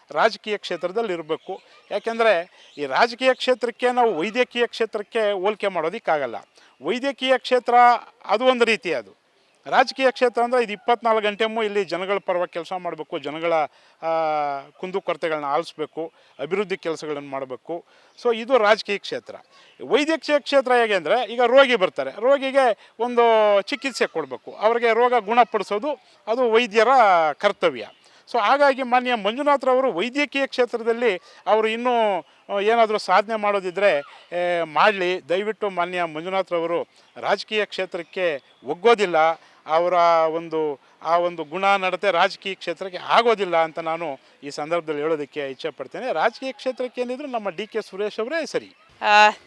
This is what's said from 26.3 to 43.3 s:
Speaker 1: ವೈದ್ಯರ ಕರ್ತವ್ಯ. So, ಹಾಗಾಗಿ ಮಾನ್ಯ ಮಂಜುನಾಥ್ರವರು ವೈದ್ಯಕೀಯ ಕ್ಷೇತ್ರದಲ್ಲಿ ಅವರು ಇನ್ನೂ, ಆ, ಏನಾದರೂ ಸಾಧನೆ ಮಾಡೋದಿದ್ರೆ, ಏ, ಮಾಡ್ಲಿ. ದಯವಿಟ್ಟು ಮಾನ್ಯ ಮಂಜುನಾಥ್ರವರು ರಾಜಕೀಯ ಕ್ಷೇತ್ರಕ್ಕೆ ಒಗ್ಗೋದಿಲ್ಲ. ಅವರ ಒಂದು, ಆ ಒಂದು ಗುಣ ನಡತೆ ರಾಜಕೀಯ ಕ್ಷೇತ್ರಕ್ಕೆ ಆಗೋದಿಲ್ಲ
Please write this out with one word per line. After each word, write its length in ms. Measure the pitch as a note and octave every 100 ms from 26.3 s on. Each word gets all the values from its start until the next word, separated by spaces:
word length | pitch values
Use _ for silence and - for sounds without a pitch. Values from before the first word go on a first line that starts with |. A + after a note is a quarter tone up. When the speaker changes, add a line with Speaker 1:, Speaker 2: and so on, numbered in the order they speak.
| A#3+ B3
Speaker 1:
ವೈದ್ಯರ 360 | A3 A#3+ G#3+ A3 C4+ G#3+ F3 D#3 C#3
ಕರ್ತವ್ಯ. 500 | G#3 G3 F3 B2+ G2+ - _ _ -
So, 80 | A#3+
ಹಾಗಾಗಿ 440 | G#3 C#4 C#4+ C4
ಮಾನ್ಯ 320 | B3+ B3 B3 A#3+
ಮಂಜುನಾಥ್ರವರು 760 | G3 A#3+ D4 C#4 B3+ B3+ C4+
ವೈದ್ಯಕೀಯ 560 | E3 A#3 C4+ D4 C#4 C4+
ಕ್ಷೇತ್ರದಲ್ಲಿ 720 | - B3 A#3+ A3+ A#3 A#3+ F3+ - - -
ಅವರು 200 | G#3+ A3
ಇನ್ನೂ, 580 | A3+ A#3+ A#3+ A3 F#3 - _ -
ಆ, 100 | G3+
ಏನಾದರೂ 380 | G3+ A#3 A3 G#3
ಸಾಧನೆ 380 | - F#3 G#3 A3
ಮಾಡೋದಿದ್ರೆ, 600 | G#3 G3+ F#3 F3 G3+ D3 C#3+ - -
ಏ, 300 | F3 F3 F3
ಮಾಡ್ಲಿ. 640 | E3 D3+ G3 G3+ F3+ F3+ C#3
ದಯವಿಟ್ಟು 400 | F3+ G#3 G#3+ G#3
ಮಾನ್ಯ 340 | F3+ F3 F3+
ಮಂಜುನಾಥ್ರವರು 800 | E3+ D3+ E3+ F#3+ F#3 F3 E3 E3+ B2 _ _ -
ರಾಜಕೀಯ 480 | A#2+ G3+ - G#3+ G3+
ಕ್ಷೇತ್ರಕ್ಕೆ 880 | - F#3+ F#3 E3 - F3 C#3 - _ A#2+
ಒಗ್ಗೋದಿಲ್ಲ. 520 | E3+ G3+ A#3 G3 E3 D#3+ D#3+ _ _ -
ಅವರ 240 | D#3+ F3 F3 E3+ E3 D#3+
ಒಂದು, 480 | D#3+ E3+ D#3+ D3+ C#3 _ _
ಆ 140 | D3+ E3+
ಒಂದು 260 | F3 F3
ಗುಣ 220 | D3+ E3+ G3
ನಡತೆ 460 | G3 F#3 F3+ G3+
ರಾಜಕೀಯ 440 | E3+ F#3+ - G3+ F#3
ಕ್ಷೇತ್ರಕ್ಕೆ 420 | - E3 F#3+ F3+
ಆಗೋದಿಲ್ಲ 600 | C#3+ F3 A#3